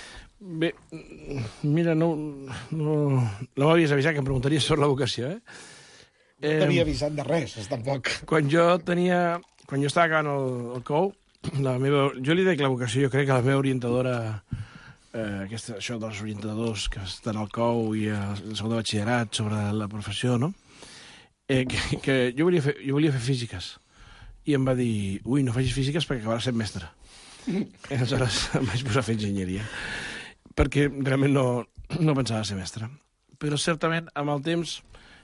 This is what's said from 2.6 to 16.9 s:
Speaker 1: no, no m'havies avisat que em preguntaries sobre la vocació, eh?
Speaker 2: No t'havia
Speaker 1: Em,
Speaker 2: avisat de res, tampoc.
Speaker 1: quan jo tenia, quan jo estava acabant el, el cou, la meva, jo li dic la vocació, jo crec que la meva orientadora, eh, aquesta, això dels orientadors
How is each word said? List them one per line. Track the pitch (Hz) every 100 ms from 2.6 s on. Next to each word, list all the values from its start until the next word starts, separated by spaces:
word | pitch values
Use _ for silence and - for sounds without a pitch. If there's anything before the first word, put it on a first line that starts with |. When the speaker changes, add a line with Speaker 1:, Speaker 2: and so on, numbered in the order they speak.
| - 160
Speaker 1:
no, | 151 151 143 135
no | 117 101 123 - 147
m'havies | 170 156 143
avisat | 151
que | 147
em | 135
preguntaries | 135 139 151 -
sobre | 156
la | 151
vocació, | 135 120 - 123
eh? | 220 - - - - - - - _ _ _
Speaker 2:
No | 147 156
t'havia | 147 143
Speaker 1:
Em, | 156
Speaker 2:
avisat | 131 147 147
de |
res, | 123 165 120 113 98
tampoc. | 135 120 135 - - -
Speaker 1:
quan | 160 143
jo | 165 170 180
tenia, | 175 175 180 180 175 170 - _ -
quan | 139
jo | 143
estava | 175 165
acabant | 160 151
el, | 139 131 123 120 123
el |
cou, | 120 151 196 - _ _ - 135
la | 135 127
meva, | 135 143 139 127
jo | 131 175
li | 185
dic | 147
la | 139
vocació, | 123 123 123 139
jo |
crec | 139 139
que | 131
la |
meva | 127 139
orientadora, | 139 127 120 123 127 123 110 107 - - - - - - _
eh, | 117 104 98
aquesta, | 98 110 - 101
això | - 117
dels | 110 101
orientadors | 107 104 110 107 117 104 -